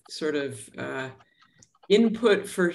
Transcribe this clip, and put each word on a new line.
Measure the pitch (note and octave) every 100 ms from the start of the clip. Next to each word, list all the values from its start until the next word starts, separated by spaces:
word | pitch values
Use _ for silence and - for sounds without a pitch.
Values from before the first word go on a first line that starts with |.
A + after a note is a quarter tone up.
| _
sort | - D#3 D3
of, | C#3 A#2 - -
uh, | C3 C3+ C3 - _ _ _ _ _ _ -
input | G3+ A#3 A3 A#3 G3 -
for, | - F3